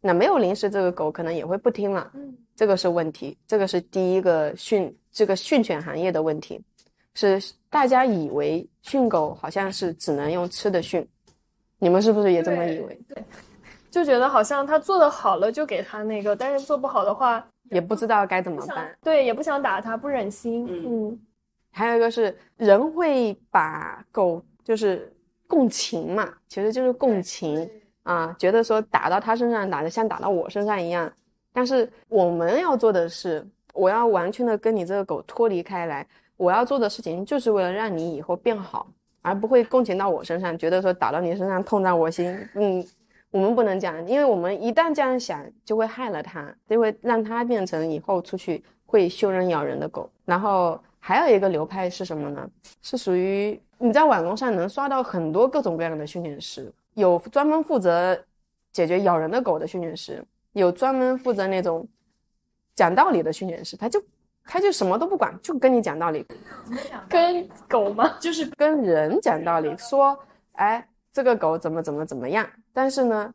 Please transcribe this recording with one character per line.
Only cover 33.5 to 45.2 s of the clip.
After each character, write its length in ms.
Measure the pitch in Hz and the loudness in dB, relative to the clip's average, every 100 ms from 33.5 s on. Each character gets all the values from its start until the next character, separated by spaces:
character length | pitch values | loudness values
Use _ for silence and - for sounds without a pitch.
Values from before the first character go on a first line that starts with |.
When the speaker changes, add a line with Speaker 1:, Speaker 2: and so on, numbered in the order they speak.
| _ _ | _ _
Speaker 1:
我 160 | - 185 | 0 2
要 160 | 220 | 4
完 260 | 233 190 175 | 2 2 0
全 140 | 220 | -2
的 100 | 240 214 | -2 0
跟 160 | 226 | 0
你 100 | 220 | -2
这 80 | 175 | -2
个 100 | 202 | -4
狗 160 | 196 151 | -4 -8
脱 240 | - - 233 | -8 -2 0
离 160 | 180 | 0
开 240 | 170 185 170 | -6 -8 -6
来， 200 | 143 - _ _ _ | -8 -10 _ _ _
我 140 | 180 | 2
要 120 | 202 | 2
做 140 | 247 277 | 2 0
的 100 | 208 | -2
事 140 | - | -4
情 240 | 185 170 | -8 -8
就 140 | 202 285 | -4 -2
是 100 | 240 | 2
为 140 | 208 | 2
了 80 | 180 | 0
让 260 | 190 220 165 | -2 -4 -4
你 180 | 165 | -6
以 60 | 147 | -8
后 140 | 151 | -6
变 200 | 175 233 | -2 -2
好， 320 | 214 180 - - _ _ _ | -4 -6 -10 -10 _ _ _
而 100 | 175 | -6
不 140 | 196 220 | -4 4
会 160 | 247 | 4
共 200 | 233 254 | 4 0
情 140 | 214 190 | 2 0
到 100 | 196 | 0
我 160 | 160 | -2
身 160 | - 170 | -4 -4
上， 160 | 185 | -4
觉 140 | 165 165 | -2 0
得 100 | 185 | 2
说 140 | 185 | 0
打 180 | 180 113 | 0 0
到 80 | 151 | 0
你 160 | 175 | -2
身 140 | 190 190 | -2 -2
上 140 | 185 | -2
痛 180 | 196 208 | 0 0
在 100 | 185 | 2
我 160 | 170 160 | 2 0
心。 400 | 170 175 190 214 | 0 -4 -6 -10
嗯， 320 | 196 208 185 180 _ _ _ _ | -2 0 -2 -6 _ _ _ _
我 80 | 196 | 0
们 160 | 190 | 2
不 80 | 240 | 2
能 160 | 220 190 | 0 0
这 80 | 180 | -4
样， 200 | 160 170 | -8 -2
因 120 | 269 | 2
为 40 | |
我 120 | 285 | 2
们 260 | 196 175 190 | 2 -2 -2
一 100 | 226 | 0
旦 220 | 240 330 | 0 0
这 80 | 302 | 0
样 180 | 262 | 0
想， 240 | 254 | -2